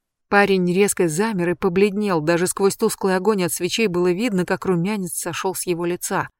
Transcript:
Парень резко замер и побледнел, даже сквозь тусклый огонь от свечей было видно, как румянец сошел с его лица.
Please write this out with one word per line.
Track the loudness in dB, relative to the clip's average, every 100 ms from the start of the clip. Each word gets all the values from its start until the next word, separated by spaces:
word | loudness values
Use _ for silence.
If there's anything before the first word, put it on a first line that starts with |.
| _ _ _
Парень | 2 4 4 2
резко | 2 2 2 0
замер | 0 -2 0 -2
и |
побледнел, | 0 0 2 2 2 -2 0
даже | 2 0 0
сквозь | 0 0 2
тусклый | -2 0 -2 0
огонь | 0 0
от | -2
свечей | -2 -4 0 0
было | 2 2
видно, | 2 0 0 -2
как | -2 0
румянец | 0 0 -4 -6
сошел | -8 -8 -4 -4 -4
с | -4
его | -4 -2
лица. | -4 -4 -4 -4 -8